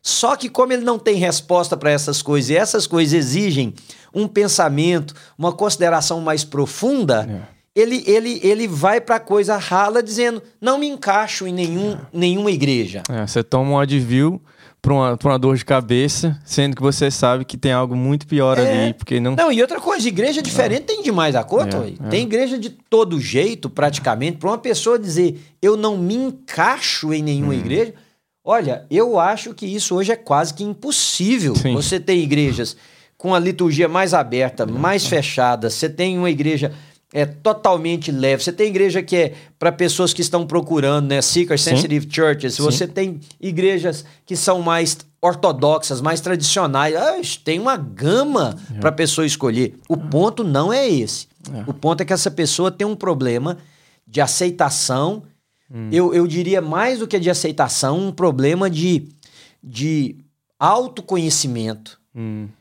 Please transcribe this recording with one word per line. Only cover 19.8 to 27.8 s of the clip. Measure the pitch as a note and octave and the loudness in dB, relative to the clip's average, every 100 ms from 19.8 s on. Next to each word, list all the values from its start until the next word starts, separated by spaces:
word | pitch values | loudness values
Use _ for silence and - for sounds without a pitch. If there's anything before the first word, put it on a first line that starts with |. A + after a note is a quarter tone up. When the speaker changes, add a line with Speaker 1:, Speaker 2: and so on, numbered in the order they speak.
Speaker 1:
coisa, | E4+ G4 A#3 | -4 -2 -2
igreja | F#3 B3+ D4+ | 0 -2 -2
diferente | D4+ - A#3+ A#3 | -4 0 0 0
Speaker 2:
É. | - | -4
Speaker 1:
tem | A4 | -4
demais | F4+ G3 D#3+ B2+ | -2 0 2 0
a | |
conta, | A2+ A3 G3+ F3 | 0 0 0 -2
Speaker 2:
É, | |
Speaker 1:
ué. | A2 F#2 | -6 -8
Speaker 2:
é. | C#3 | -4
Speaker 1:
Tem | G3 | -2
igreja | A#3 A3 C4 B3+ | 0 -2 -2 -4
de | G#3+ | -8
todo | - _ A3 G#3 E3 | -14 _ 2 2 0
jeito, | G#2+ A2+ F#3+ A#3 C3 | -2 0 0 -2 -8
praticamente, | - D3 C#3+ C3 A2 C#3+ E3+ | -2 -2 0 -2 -2 -2 -4
pra | F#3 | -4
uma | A3+ | -4
pessoa | B3 A3 A3+ A#3+ | -2 -2 2 0
dizer, | G3+ D#3+ F3 D3 - _ | 0 0 0 0 -14 _
"Eu | F#3+ G#3+ | 2 2
não | G#3+ G3+ | 0 0
me | F3 A3+ | -2 -2
encaixo | C4 C4 - - E3+ F3 - - D#3 | -4 -8 -12 0 0 0 -4 -4 -2
em | D#3 | -2
nenhuma | D3+ C#3+ C#3+ | -2 -2 0
Speaker 2:
Hum. | C3+ | -2
Speaker 1:
igreja", | F2+ D3+ | -2 -2